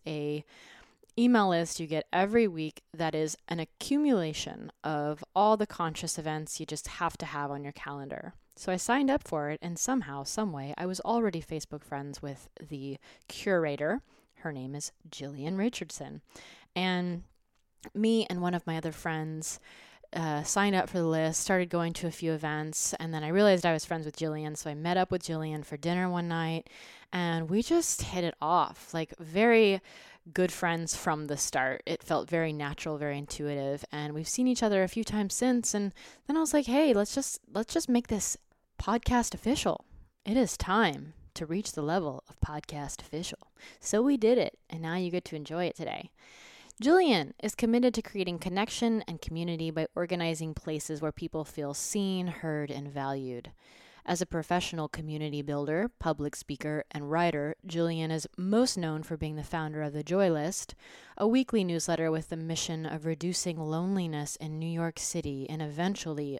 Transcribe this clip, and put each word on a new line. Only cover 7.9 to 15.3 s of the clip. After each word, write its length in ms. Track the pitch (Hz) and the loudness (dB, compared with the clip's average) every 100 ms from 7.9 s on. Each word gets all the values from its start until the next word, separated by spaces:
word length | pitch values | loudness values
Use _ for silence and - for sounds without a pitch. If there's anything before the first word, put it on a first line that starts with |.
| 143 135 - - - _ - | -8 -8 -10 -10 -16 _ -8
So 160 | - | -2
I 40 | 185 | -2
signed 340 | - 254 269 | 2 2 4
up 180 | 285 - | 2 0
for 220 | 156 147 | -4 -2
it, 80 | 156 | -4
and 160 | 175 170 | -6 -4
somehow, 420 | - 262 160 139 | 0 0 -2 -6
some 300 | 135 - 214 | -6 -2 -2
way, 240 | 143 139 - | -4 -6 -6
I 80 | 180 | -4
was 160 | 185 | -4
already 400 | - 233 220 165 | 0 2 2 0
Facebook 420 | - 160 - 147 | -4 -6 -6 -12
friends 380 | - 139 143 139 | -8 -8 -6 -8
with 260 | 143 135 - - | -10 -10 -14 -20
the 380 | 147 147 139 135 - - - | -12 -10 -8 -10 -14 -20 -16
curator. 760 | - 208 180 156 143 151 247 - _ _ _ | -6 2 2 2 0 0 -2 -4 _ _ _
Her 100 | 165 | -8
name 220 | 139 131 143 | -6 -6 -8
is 160 | - - 156 | -8 -12 -18
Jillian 480 | - 139 | -12 -10